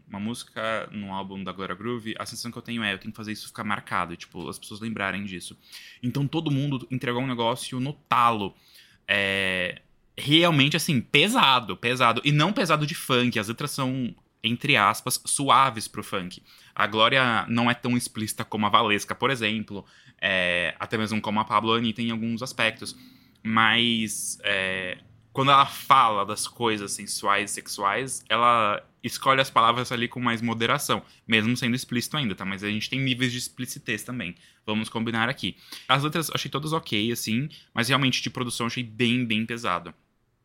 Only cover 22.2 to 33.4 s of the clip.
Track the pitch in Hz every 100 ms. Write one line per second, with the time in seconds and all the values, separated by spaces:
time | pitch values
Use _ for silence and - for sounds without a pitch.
22.2 | 113 113 123 - 113 110 104 - - -
23.2 | _ _ 110 113 113 113 120 117 110 -
24.2 | - - 104 98 95 95 92 - - -
25.2 | _ - 135 139 139 - - 135 120 107
26.2 | 98 107 - - 117 107 101 - 101 -
27.2 | 104 101 101 - - - 98 104 131 -
28.2 | - 110 120 120 104 104 - _ 120 -
29.2 | 135 135 131 - 113 117 123 123 120 -
30.2 | 123 113 117 113 113 139 - 113 - _
31.2 | - 113 107 123 123 123 - 120 - 156
32.2 | 127 92 98 98 104 107 - 131 135 123
33.2 | 123 120